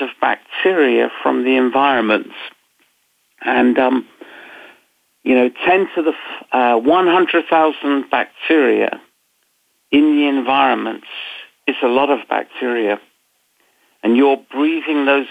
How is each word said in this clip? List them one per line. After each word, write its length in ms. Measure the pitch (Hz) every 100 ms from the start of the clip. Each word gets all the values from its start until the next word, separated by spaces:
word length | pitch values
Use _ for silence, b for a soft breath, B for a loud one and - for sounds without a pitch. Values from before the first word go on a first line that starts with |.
of 80 | 131 -
bacteria 880 | 131 107 _ - 185 185 135 117 120 -
from 220 | 143 131
the 120 | 123 131
environment. 720 | 127 131 139 131 110 107 - - - - _ _ _ _ _ _ _ _
And, 360 | - 127 123 123
um, 280 | 131 127 - _ B B B B B B B _ _ _
you 120 | 123 127
know, 140 | 123 - 170
ten 220 | 185 185 -
to 60 |
the 120 | 160
f-, 340 | 151 - - -
uh, 240 | 127 123 117
one 300 | 123 175 180
hundred 380 | 175 175 170 160
thousand 600 | 165 156 147 143 143 131
bacteria 920 | 127 - - - 160 127 107 107 - - _ _ _ _ _ _ _ _
in 240 | 143 151 147
the 120 | 147
environment 760 | 139 123 139 135 113 110 - - - - - - _ -
is 80 | -
a 40 | -
lot 220 | 170 139
of 100 | 135 -
bacteria. 720 | 107 - - 127 120 107 101 - _ _ _ _ _ _ _ _ _
And 120 | 107 120
you're 260 | 139 131 -
breathing 540 | 131 151 165 151 151 139
those 220 | 139 123